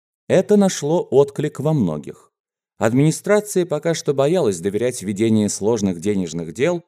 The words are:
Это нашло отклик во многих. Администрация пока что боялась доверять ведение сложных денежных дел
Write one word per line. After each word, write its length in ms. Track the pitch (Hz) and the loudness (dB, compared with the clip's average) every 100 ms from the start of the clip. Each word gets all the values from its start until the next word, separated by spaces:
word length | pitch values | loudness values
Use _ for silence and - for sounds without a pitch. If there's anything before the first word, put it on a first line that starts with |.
| _ _ - | _ _ 0
Это 300 | 156 185 208 | 0 4 4
нашло 440 | 190 - 143 170 | 4 0 -2 -2
отклик 580 | - 131 143 - 147 - | 2 4 4 0 -6 -4
во 140 | 143 | -2
многих. 580 | 156 90 76 71 - _ _ _ _ _ - | 0 0 -4 -10 -18 _ _ _ _ _ -4
Администрация 880 | 110 127 151 156 190 208 208 185 175 | 0 2 2 0 0 0 0 -2 -2
пока 300 | 151 165 160 | -2 -4 -4
что 180 | - | -2
боялась 460 | 135 139 185 123 87 | 0 2 2 0 0
доверять 420 | 98 104 123 120 | -2 -2 -2 -4
ведение 480 | 95 98 113 110 104 | -4 0 2 2 2
сложных 500 | - 101 117 101 85 | -2 -2 0 0 -2
денежных 540 | 98 101 85 82 82 | -2 -2 -4 -6 -8
дел 300 | 95 156 175 | -4 -2 -2